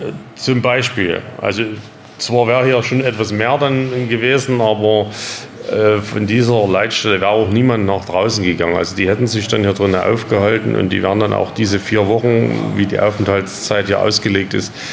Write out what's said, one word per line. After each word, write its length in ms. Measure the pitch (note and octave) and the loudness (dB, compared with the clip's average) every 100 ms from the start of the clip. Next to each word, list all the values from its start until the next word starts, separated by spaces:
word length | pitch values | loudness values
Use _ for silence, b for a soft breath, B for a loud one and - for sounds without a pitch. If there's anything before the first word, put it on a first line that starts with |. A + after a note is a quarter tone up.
Äh, 120 | C3+ - - - | -10 -10 -16 -6
zum 260 | - B2 | -2 0
Beispiel. 580 | B2 B2+ B2 - F2+ - - - | 2 0 0 -2 -2 -2 -6 -6
Also 220 | G#2 G2+ A2 G#2+ - - - - | -4 -2 -4 -8 -14 -20 -20 -10
zwar 280 | - A#2+ A2+ | -2 2 4
wäre 180 | B2 | 2
hier 180 | C3 B2+ | 2 2
schon 200 | A2+ B2+ | 0 0
etwas 300 | C3 G#2+ G#2+ | 0 -2 -2
mehr 260 | G#2+ A#2 C#3 | -2 0 0
dann 500 | C#3 C3 C3 B2 A#2+ | 0 0 -2 -4 -2
gewesen, 520 | A2+ B2 C3+ C3 A#2+ | 0 2 0 0 0
aber, 460 | A2 G#2+ G#2+ G#2+ G#2 B B B B - - | 2 2 2 2 0 B B B B -12 -4
äh, 280 | G#2+ G#2+ G#2+ | 2 4 2
von 260 | G#2 G#2+ G#2 | 0 -2 0
dieser 400 | A#2 A#2+ A#2 G2+ | 2 4 2 2
Leitstelle 520 | F#2 A2+ - A2 G2 | 2 0 -2 0 0
wäre 100 | F#2+ | 2
auch 180 | G#2+ G#2+ | 2 2
niemand 380 | G#2+ B2+ A2+ G2 | 2 2 2 0
nach 180 | G2 | -2
draußen 380 | - F2+ A2 G#2+ | -2 0 0 0
gegangen. 320 | F#2 E2 E2+ F2 | 0 0 0 0
Also 180 | F2 - | -2 0
die 120 | F#2 | 0
hätten 180 | G#2+ A#2+ | 0 0
sich 220 | A2 G2+ | -2 -2
dann 140 | A2 | 0
hier 100 | G2+ | 0
drinnen 240 | G2 G2+ F#2 | 2 2 2
aufgehalten 760 | F#2+ A#2 - G#2+ G2+ A2 A2+ A2 | 0 0 0 0 2 2 0 0
und 140 | F#2+ | 0
die 120 | G2 | 0
wären 160 | F#2+ G#2 | 0 2
dann 120 | G#2+ | 2
auch 180 | G2+ G2 | 0 -2
diese 260 | - G#2 G2 | -2 -2 -2
vier 260 | - G#2+ G2 | 0 0 2
Wochen, 680 | A2+ A#2+ A#2 A#2 A2 A2 G2+ | 2 2 2 2 -2 -2 -2
wie 100 | G2 | 0
die 120 | G2 | 0
Aufenthaltszeit 840 | G2+ G#2 G2+ G2 F#2+ - - G#2 F#2+ | 0 0 0 0 -2 -6 -2 -2 0
hier 140 | G2 | 0
ausgelegt 540 | G2+ - G#2 G2 F#2+ | 2 0 0 0 0
ist, 180 | G2+ F#2+ B B | -4 -6 B B